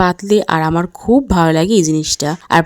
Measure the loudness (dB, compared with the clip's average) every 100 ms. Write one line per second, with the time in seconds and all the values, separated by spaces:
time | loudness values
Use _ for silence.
0 | -2 -2 -2 -2 0 -2 -2 -2 -4 -6
1 | 0 0 2 2 2 2 2 2 2 -2
2 | -4 -6 -6 -8 0 0